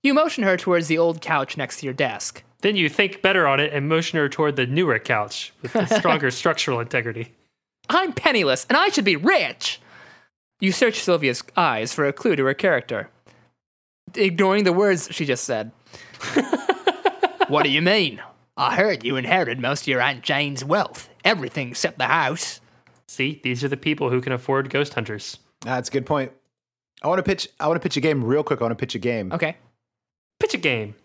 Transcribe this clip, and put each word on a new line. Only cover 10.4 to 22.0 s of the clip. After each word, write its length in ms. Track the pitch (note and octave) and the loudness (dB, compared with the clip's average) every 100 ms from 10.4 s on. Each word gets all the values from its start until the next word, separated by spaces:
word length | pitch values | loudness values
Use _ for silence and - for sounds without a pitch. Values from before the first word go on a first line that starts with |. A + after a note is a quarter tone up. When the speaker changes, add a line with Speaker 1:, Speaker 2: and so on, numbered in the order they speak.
| _ _ | _ _
Speaker 1:
You 120 | F#3+ | 0
search 280 | F3+ A#3+ A3 | 4 2 2
Sylvia's 440 | - E3+ C#3 A#2+ - - | 0 2 2 -2 -2 2
eyes 380 | E3 A2+ A2 | 2 0 -4
for 120 | - C#3+ | 0 -2
a 80 | |
clue 220 | C#3+ A#3+ D3+ | 0 0 2
to 100 | C3+ | 2
her 80 | |
character, 560 | C#3 F#3+ C#3 - A2 F2 _ - _ _ _ _ _ _ _ - A#3 | 2 2 2 0 -8 -8 _ -20 _ _ _ _ _ _ _ -14 0
ignoring 480 | G3 E3+ F#3+ G3+ | 0 2 2 4
the 100 | F#3+ | 4
words 340 | F3 G#3 F3+ - | 4 2 2 -2
she 140 | - D3 | -6 -2
just 180 | B2 | -2
said. 280 | - A2+ A2 _ | -2 -4 -4 _
<laughs> 40 | _ - - - - D4+ C4 - - - - - G4 - - - - | _ -20 -20 -12 -2 -2 0 -2 -2 0 -2 0 -4 0 -4 0 0
What 140 | D3 | 2
do 80 | C#3+ | 2
you 120 | C#3+ | 2
mean? 360 | F3 G#3+ D#3+ G#2 - _ _ - | 4 4 0 -4 -18 _ _ -2
I 180 | B2 - | 0 2
heard 280 | G#3 D3 A#2 | 2 0 -2
you 120 | C3 | -4
inherited 420 | B2 F#3 C#3+ B2+ | 0 0 0 -2
most 220 | B2 C#3+ | -2 -2
of 60 | - | 0
your 140 | B2+ | 0
Aunt 220 | B2+ B2+ | 0 -2
Jane's 420 | - C#3+ C#3+ C3+ C3+ | -2 -2 -2 -4 -2
wealth. 440 | G3 - - - _ | 0 0 -8 -18 _
Everything 460 | F#3+ G#3 B2 D#3 B2 | 0 0 -4 -6 -8
except 300 | B2 - | -4 -4
the 80 | - | -2